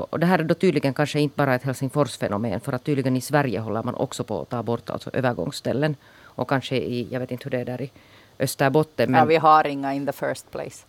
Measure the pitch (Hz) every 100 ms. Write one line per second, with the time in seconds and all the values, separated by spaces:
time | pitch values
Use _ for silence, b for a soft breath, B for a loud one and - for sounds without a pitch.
0 | - - 170 185 160 170 190 147 139 131
1 | 147 151 147 - 139 127 139 123 135 151
2 | 135 - 120 104 113 101 - 131 - 139
3 | 131 127 - 147 135 98 110 104 117 -
4 | 135 - 120 98 67 123 113 117 - -
5 | - - 147 - 87 - 131 117 151 139
6 | b b b - - 139 - 131 82 120
7 | 117 127 127 123 135 127 123 123 127 b
8 | b b b - 135 - 139 151 156 -
9 | 117 131 151 160 156 156 151 139 139 139
10 | 139 - 139 131 - - 143 -